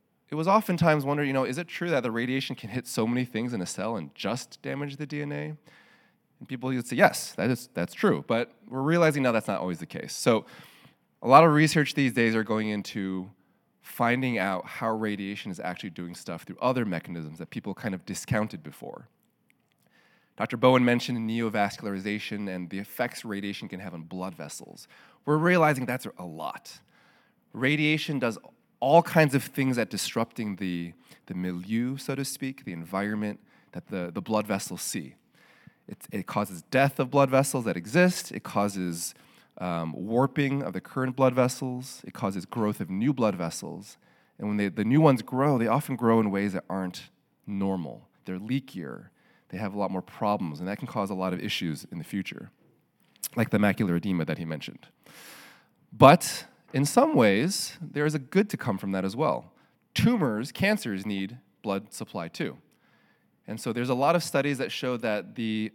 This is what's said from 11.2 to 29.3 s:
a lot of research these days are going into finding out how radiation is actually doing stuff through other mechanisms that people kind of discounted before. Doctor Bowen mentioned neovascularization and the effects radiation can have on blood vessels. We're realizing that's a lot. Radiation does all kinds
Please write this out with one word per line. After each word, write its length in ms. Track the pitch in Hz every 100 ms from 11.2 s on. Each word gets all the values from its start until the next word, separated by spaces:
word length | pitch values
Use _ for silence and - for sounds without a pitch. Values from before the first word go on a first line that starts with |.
a 60 | -
lot 160 | 139
of 80 | 165
research 440 | 151 156 160 143 -
these 180 | 131
days 220 | 117 113 113
are 80 |
going 260 | 110 110 107
into 600 | 104 - 110 95 95 92 - _ _ _ _
finding 560 | - - 117 123 131 117
out 280 | 95 92 -
how 300 | - 113 110
radiation 560 | 107 101 98 101 101
is 80 | 87
actually 300 | 90 90 101
doing 240 | 85 87
stuff 300 | 87 - 85
through 140 | - 90
other 240 | 123 127 107
mechanisms 540 | 87 - 85 78 80
that 100 | 85
people 240 | 117 104
kind 200 | 95 113 92
of 100 | -
discounted 580 | 92 - 110 107 85
before. 460 | 76 - - - - _ _ _ _ _ _ _ _ _ _ _ _ -
Doctor 180 | 113 120
Bowen 300 | 127 127 123
mentioned 440 | 120 - 120 110
neovascularization 1160 | 113 113 107 101 - 107 98 101 104 - 104 101 92
and 140 | 90
the 100 | 95
effects 460 | 104 - 123 - 113
radiation 420 | 101 101 98 107
can 120 | 92
have 140 | 98
on 100 | 85
blood 320 | 82 92 92 82
vessels. 520 | 73 - - 50 - - - _ -
We're 120 | 151
realizing 480 | 170 180 156 131 123
that's 220 | 123 - -
a 80 | 90
lot. 540 | 78 78 - - - _ _ _ _ _ _ _
Radiation 680 | 113 131 151 151 156 - 143
does 180 | 117 101 - _ _ _
all 220 | 131 165
kinds 320 | 165 165 151